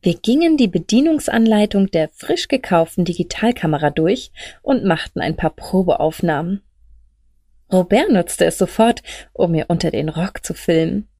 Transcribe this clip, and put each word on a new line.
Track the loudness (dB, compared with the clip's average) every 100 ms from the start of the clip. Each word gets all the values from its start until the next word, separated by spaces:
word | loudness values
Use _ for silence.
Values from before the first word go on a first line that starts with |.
Wir | -2
gingen | -2 0 2 4 4
die | 2
Bedienungsanleitung | 0 0 2 2 0 0 2 4 4 2 2 2
der | 0 -2
frisch | _ -4 -4 -2
gekauften | -4 2 0 2 -2
Digitalkamera | -2 -2 -6 -2 -2 0 -2 0 0
durch | 0 0 -2 -6 -20 -20 -10
und | -2 0
machten | 0 -2 -4 -6
ein | -6
paar | -2 -4
Probeaufnahmen. | -6 -2 0 2 0 0 -2 -2 -2 -4 -6 _ _ _ -20 _ _ _ _ _ _ _
Robert | 0 2 2 4
nutzte | 2 0 0
es | -2 0
sofort, | -2 2 2 2 -8 -20 -18
um | -4 0
mir | 0 0
unter | -2 0
den | -2 -4
Rock | -4 -6 -8
zu | -10
filmen. | -6 0 0 0 -4 -8